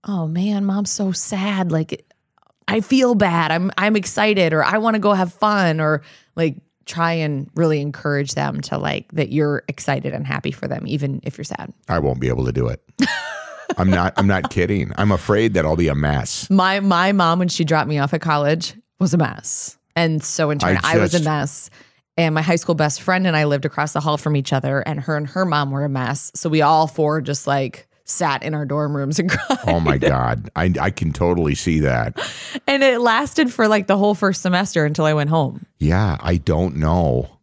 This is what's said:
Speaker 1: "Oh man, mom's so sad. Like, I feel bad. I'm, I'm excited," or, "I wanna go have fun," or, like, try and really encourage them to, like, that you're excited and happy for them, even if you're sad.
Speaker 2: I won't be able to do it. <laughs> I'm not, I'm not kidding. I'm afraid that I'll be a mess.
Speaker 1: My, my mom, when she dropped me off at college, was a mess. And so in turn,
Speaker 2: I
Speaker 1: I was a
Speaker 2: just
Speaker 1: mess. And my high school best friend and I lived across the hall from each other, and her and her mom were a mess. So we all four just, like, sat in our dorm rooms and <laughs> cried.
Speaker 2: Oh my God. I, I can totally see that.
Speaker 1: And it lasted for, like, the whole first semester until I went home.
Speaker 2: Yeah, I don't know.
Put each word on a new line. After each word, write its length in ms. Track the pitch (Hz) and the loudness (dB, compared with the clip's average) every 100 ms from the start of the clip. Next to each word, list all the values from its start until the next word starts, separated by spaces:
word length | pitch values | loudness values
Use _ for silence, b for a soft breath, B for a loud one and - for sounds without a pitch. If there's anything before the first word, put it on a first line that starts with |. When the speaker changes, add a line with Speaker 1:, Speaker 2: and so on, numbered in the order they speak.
Speaker 1:
"Oh 240 | - 196 160 | -4 -4 -2
man, 380 | 165 196 202 196 | -2 0 0 0
mom's 260 | 196 202 | 0 -2
so 200 | - 196 | -2 -2
sad. 580 | 180 - 196 196 190 180 | -2 -6 -4 -2 -2 0
Like, 340 | 165 156 - _ _ _ _ _ _ - | 0 -2 -8 _ _ _ _ _ _ -2
I 120 | 214 | -2
feel 340 | 208 262 254 226 | 2 4 4 4
bad. 360 | 190 170 160 | 4 2 2
I'm, 200 | 165 185 - | 2 0 0
I'm 200 | 202 214 | 2 2
excited," 580 | 185 - 214 202 165 | 0 0 2 4 4
or, 100 | 156 | 4
"I 140 | 151 208 | 2 2
wanna 220 | 226 220 | 2 2
go 140 | 202 | 2
have 200 | 196 185 | 2 0
fun," 460 | - 214 208 175 156 | 0 0 2 2 2
or, 220 | 156 151 B B B - | 0 0 B B B -2
like, 220 | 165 139 _ _ - | -2 -2 _ _ -14
try 280 | 165 165 | -2 -2
and 360 | 165 156 139 139 156 | 0 -2 -4 -6 0
really 260 | 165 151 | 2 2
encourage 540 | 143 139 147 143 139 - | -2 -4 -2 -2 -2 -2
them 260 | 143 143 | -4 -4
to, 160 | 143 147 | -6 -4
like, 340 | 147 - - | -2 -4 -6
that 180 | 156 139 | -4 -2
you're 320 | 147 147 143 - | 0 0 -2 -6
excited 460 | 143 - 135 139 | -8 -4 -4 -4
and 140 | 139 139 | -6 -6
happy 240 | - - | -4 -6
for 160 | 139 - | -8 -8
them, 160 | - - | -8 -6
even 340 | 147 139 135 | -4 -4 -6
if 160 | - - | -8 -12
you're 60 | - | -12
sad. 280 | - - - - | -12 -12 -16 -4
Speaker 2:
I 80 | 85 | -2
won't 220 | 71 64 | 0 -2
be 80 | 64 | -2
able 180 | 62 64 | -2 -2
to 60 | |
do 160 | 60 60 | -2 -2
it. 120 | 60 _ - | -4 _ -2
<laughs> 760 | 269 - - - - - - - | -2 -2 -8 -12 -16 -18 -10 0
I'm 100 | 95 | 2
not, 240 | 92 92 - | 4 2 2
I'm 100 | 98 | 2
not 240 | 95 - | 2 0
kidding. 400 | - 87 101 71 - | -2 0 0 -2 0
I'm 140 | 101 | 2
afraid 440 | 92 - 104 113 95 | 2 2 2 2 2
that 100 | 78 | 0
I'll 100 | 80 | 2
be 120 | 82 | 2
a 80 | 71 | 2
mess. 520 | 73 71 - - - | 0 0 -2 -8 0
Speaker 1:
My, 280 | 190 185 196 | 2 2 2
my 320 | 196 170 190 | 2 2 2
mom, 260 | 202 170 170 | 2 2 2
when 80 | 180 | 0
she 160 | - 160 | 0 0
dropped 220 | 156 127 | 2 2
me 80 | 147 | 0
off 160 | 139 | 0
at 80 | 160 | -2
college, 540 | 160 147 143 160 - - _ _ | 0 0 2 0 -4 -12 _ _
was 160 | 185 165 | 0 2
a 20 | |
mess. 580 | 135 - - - - - _ - | 0 -4 -10 -10 -10 -14 _ -2
And 260 | 165 156 | 0 0
so 280 | - - 156 | -4 -2 -2
in 80 | 147 | 0
turn, 180 | 90 95 | 0 0
Speaker 2:
I 140 | 156 165 | 2 2
Speaker 1:
I 0 | |
was 160 | 170 175 | 2 2
a 20 | |
Speaker 2:
just 60 | 156 | 0
Speaker 1:
mess. 440 | 151 139 - - b b b _ - | -2 -2 -6 -8 b b b _ -2
And 180 | 165 156 | 0 0
my 60 | |
high 160 | 156 170 | 0 0
school 180 | - 160 | 0 0
best 260 | 151 - | 0 -2
friend 240 | - 185 185 | -2 0 2
and 120 | 156 | 2
I 80 | 147 | 2
lived 180 | 143 | 0
across 300 | 147 - 151 | -2 -4 -4
the 80 | 147 | -2
hall 160 | 151 151 | -2 -2
from 180 | 156 147 | 0 -2
each 160 | 135 | 0
other, 300 | 135 135 139 | -2 0 -2
and 180 | - 143 | -4 -6
her 160 | 135 151 | -4 -4
and 100 | 147 | -4
her 180 | 185 190 | -4 0
mom 260 | 151 139 | 0 0
were 140 | 139 143 | -2 -2
a 40 | |
mess. 400 | 135 123 139 - - | -2 -4 -4 -6 -6
So 140 | 170 | -2
we 120 | 156 | 2
all 240 | 147 156 160 | 4 4 2
four 360 | - 151 156 | 0 0 0
just, 260 | 147 143 - | -4 -6 -2
like, 400 | 139 135 - - _ | -2 -2 -8 -20 _
sat 400 | - - 165 135 | -10 -4 -2 -2
in 100 | - | -4
our 120 | 156 143 | -6 -4
dorm 300 | 143 151 143 | -2 -2 -2
rooms 220 | 139 151 | -2 0
and 120 | 175 | 0
<laughs> 20 | |
cried. 280 | - - 254 - | -2 -2 -4 0
Speaker 2:
Oh 140 | 85 | 0
my 180 | 80 67 | 2 2
God. 520 | - 65 62 58 50 - | 2 0 0 -4 -6 -2
I, 160 | 90 87 | 0 2
I 120 | 82 | 0
can 220 | - 80 | 0 -4
totally 420 | 73 87 87 78 69 | 0 0 2 0 0
see 240 | - 80 | 0 2
that. 400 | 71 62 57 - B B B B - | 2 2 -2 -6 B B B B -2
Speaker 1:
And 160 | 277 | 2
it 160 | 269 240 | 4 4
lasted 520 | 240 220 294 - 269 | 2 2 0 0 0
for, 160 | - 220 | 2 2
like, 180 | 214 196 | 4 2
the 100 | 214 | 2
whole 160 | 208 | 2
first 280 | 208 196 185 | 2 0 0
semester 420 | 185 180 196 170 | 0 0 0 0
until 220 | 151 151 156 | 0 2 2
I 80 | |
went 160 | 151 147 | 2 2
home. 360 | 165 135 - - _ | 2 2 -4 -16 _
Speaker 2:
Yeah, 380 | 73 90 104 73 | 2 4 2 0
I 160 | - 87 | 0 0
don't 400 | - 80 90 71 | 2 0 0 0
know. 540 | 78 87 80 62 67 _ | 2 2 2 0 -4 _